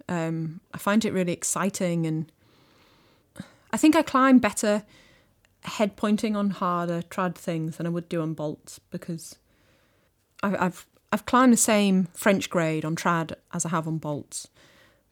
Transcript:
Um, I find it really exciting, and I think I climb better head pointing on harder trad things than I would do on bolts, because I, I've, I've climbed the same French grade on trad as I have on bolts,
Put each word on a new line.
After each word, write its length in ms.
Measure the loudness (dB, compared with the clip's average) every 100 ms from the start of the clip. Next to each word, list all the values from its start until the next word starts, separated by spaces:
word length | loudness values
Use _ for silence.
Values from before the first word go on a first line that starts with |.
| -8
Um, 520 | -4 -4 -4 -6 -10 -16
I 60 | -6
find 260 | 0 2
it 80 | 2
really 200 | 0 -2
exciting, 720 | -2 -4 -2 -2 -2 -2 0 0
and 260 | -2 -6 _ _ _ _ _ _ _ _ _ _ -20 -20 _ _
I 40 | 4
think 180 | 6
I 80 | 6
climb 360 | 4 4 6 6
better 460 | 6 0 0 0 -2 -18 _ _ _ _ _ _
head 320 | -12 -2 -2 0
pointing 380 | 0 0 0
on 160 | -2 -2
harder 520 | -2 -2 0 -2 -4
trad 320 | -6 -4 -4
things 420 | -4 -6 -4 -4 -4
than 100 | -4
I 40 |
would 180 | -4 -4
do 140 | -4
on 120 | -4
bolts, 460 | -4 -6 -8 -14 -20 _
because 460 | -12 -10 -10 -12 -20 _ _ _ _ _ _ _ _ _ -6
I, 140 | -4 -2
I've, 300 | -2 -4 -16 _ _
I've 140 | -6 2
climbed 260 | 4 6
the 60 | 6
same 500 | 4 4 4 2 0
French 340 | 0 2 2 0
grade 360 | -2 0 -2
on 120 | -4 -2
trad 380 | 0 0 -2 -10 _
as 140 | -6 -2
I 20 |
have 180 | -2 -2
on 120 | -6
bolts, 500 | -4 -8 -8 -14 -14 _ -20 _ _ _ _